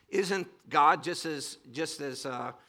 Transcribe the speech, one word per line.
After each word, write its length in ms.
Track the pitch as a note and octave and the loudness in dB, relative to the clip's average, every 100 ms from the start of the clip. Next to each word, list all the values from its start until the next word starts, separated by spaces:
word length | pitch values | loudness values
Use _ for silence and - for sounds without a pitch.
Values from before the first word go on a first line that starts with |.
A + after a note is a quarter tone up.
| _ | _
isn't 380 | - F#3+ G3 F3 - - | -2 0 -2 -4 -14 0
God 340 | D#3 D3 E3+ | 6 6 6
just 220 | C#3+ E3+ E3 | 0 -6 -6
as, 320 | D3 - - B2+ | -6 -8 -14 -12
just 300 | B2 D#3+ - | -8 -6 -6
as, 240 | C#3+ B2+ C#3 | -8 -8 -8
uh, 280 | B2 B2 - | -6 -8 -10